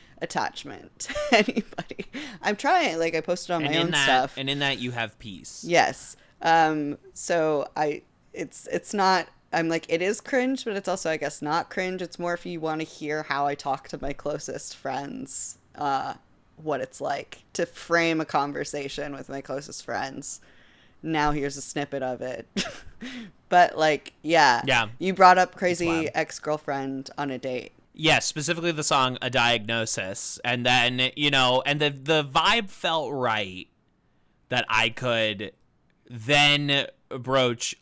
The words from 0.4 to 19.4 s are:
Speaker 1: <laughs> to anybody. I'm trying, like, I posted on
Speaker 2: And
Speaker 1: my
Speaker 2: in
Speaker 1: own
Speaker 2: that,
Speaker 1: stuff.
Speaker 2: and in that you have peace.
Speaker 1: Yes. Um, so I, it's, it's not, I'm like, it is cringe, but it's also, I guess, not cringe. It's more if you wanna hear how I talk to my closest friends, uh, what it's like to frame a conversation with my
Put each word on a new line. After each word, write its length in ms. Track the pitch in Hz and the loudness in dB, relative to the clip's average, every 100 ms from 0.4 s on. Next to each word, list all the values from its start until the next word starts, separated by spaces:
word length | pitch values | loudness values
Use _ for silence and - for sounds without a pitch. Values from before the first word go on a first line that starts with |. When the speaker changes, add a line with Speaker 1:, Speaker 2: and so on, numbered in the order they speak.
| 107 - - 98 - | -4 -6 -14 -16 -20
Speaker 1:
<laughs> 60 | _ | _
to 140 | - 605 587 | -10 -6 2
anybody. 760 | 220 214 233 - - - - - 269 302 202 | 4 4 -2 -6 -12 -12 -12 -12 -12 -12 -4
I'm 140 | 196 208 | -4 0
trying, 420 | 285 359 269 165 | 2 4 4 0
like, 160 | 165 | 0
I 60 | 165 | 0
posted 320 | 156 180 - | -2 -4 -2
on 80 | 170 | -2
Speaker 2:
And 80 | 147 | 0
Speaker 1:
my 60 | 160 | 0
Speaker 2:
in 60 | 170 | 2
Speaker 1:
own 40 | |
Speaker 2:
that, 120 | 151 | 2
Speaker 1:
stuff. 300 | 135 131 135 - | 4 4 2 -4
Speaker 2:
and 120 | 135 | -4
in 80 | 143 | -2
that 180 | 143 127 | -2 -2
you 120 | 120 | -4
have 260 | 120 113 - | -4 -6 -6
peace. 460 | 110 87 - - 165 | -16 -14 -14 -12 2
Speaker 1:
Yes. 500 | 170 95 - - - _ _ | 4 4 0 -10 -12 _ _
Um, 560 | 165 165 156 156 143 147 - | 2 4 4 2 -4 -6 -12
so 520 | - - 170 156 151 - - | -12 0 2 2 2 -2 -2
I, 260 | 151 147 - _ _ | -2 -2 -10 _ _
it's, 340 | - 151 - - | -12 -10 -10 -6
it's 220 | - - | -6 -4
not, 340 | 202 190 185 160 _ _ | 2 4 4 0 _ _
I'm 160 | 160 165 | -2 0
like, 180 | 165 - | -2 -2
it 140 | 165 | 0
is 180 | 185 - | 0 -2
cringe, 440 | - 262 254 269 | 0 0 2 -2
but 120 | 240 196 | -4 -4
it's 120 | 190 | -2
also, 220 | 185 - | -2 -2
I 60 | 156 | -2
guess, 240 | 147 - | -4 -6
not 280 | 147 165 - | -2 -2 -2
cringe. 320 | - 185 185 | -4 -4 -4
It's 160 | 175 - | -8 -6
more 160 | 175 | -4
if 100 | 175 180 | -4 -6
you 140 | 170 | -6
wanna 240 | 160 156 | -4 -4
hear 400 | 156 - 151 156 | -6 -8 -4 -4
how 220 | 156 139 143 | -2 0 0
I 80 | |
talk 340 | 143 139 135 - | -2 -4 -6 -6
to 100 | 143 | -8
my 120 | 139 | -6
closest 640 | 143 147 151 - - - - | -6 -6 -6 -6 -10 -10 -10
friends, 800 | 135 131 139 107 135 - - - _ | -6 -6 -8 -10 -8 -8 -8 -12 _
uh, 400 | - 143 135 139 - _ _ _ - | -6 -2 -2 -4 -10 _ _ _ -12
what 240 | 156 135 | -4 -4
it's 200 | - - | -4 -6
like 440 | 139 139 - - _ | -4 -4 -6 -18 _
to 120 | - - | -4 -4
frame 540 | - - 170 165 160 | -6 0 2 4 2
a 40 | |
conversation 880 | 156 151 143 143 143 147 139 - 147 | 0 0 -2 -4 -6 -6 -6 -6 -8
with 140 | 139 135 | -10 -10
my 120 | 139 | -12